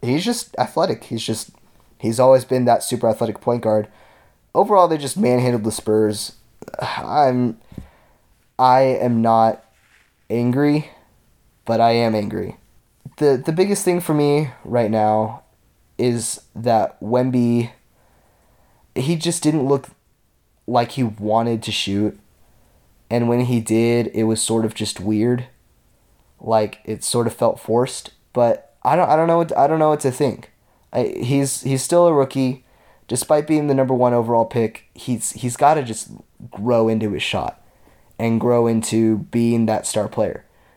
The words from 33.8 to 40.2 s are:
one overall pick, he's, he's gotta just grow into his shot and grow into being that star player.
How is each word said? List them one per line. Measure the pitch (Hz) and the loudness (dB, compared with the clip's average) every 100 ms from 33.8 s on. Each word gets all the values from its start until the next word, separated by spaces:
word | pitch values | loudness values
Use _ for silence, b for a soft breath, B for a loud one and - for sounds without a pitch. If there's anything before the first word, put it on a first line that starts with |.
| 127 127 | 2 2
one | 123 | 2
overall | 120 113 117 113 | 2 2 0 0
pick, | 120 110 - - | 0 -2 -4 -20
he's, | - - 117 - | -14 -6 -4 -6
he's | 110 123 123 | -8 -8 0
gotta | 143 156 | 2 2
just | 123 110 - - - - 120 | 0 -8 -12 -18 -20 -20 -18
grow | - 113 117 113 | -8 0 2 2
into | 110 107 | 0 -2
his | 101 | -4
shot | - 92 - - b b b b b b | -4 -4 -6 -10 b b b b b b
and | 117 113 | -2 0
grow | 117 120 117 | 2 2 2
into | 113 113 110 113 110 - | 0 0 0 2 0 -2
being | 117 117 117 113 | -2 0 2 0
that | 110 - | -2 -4
star | - 101 | -4 -4
player. | - | -2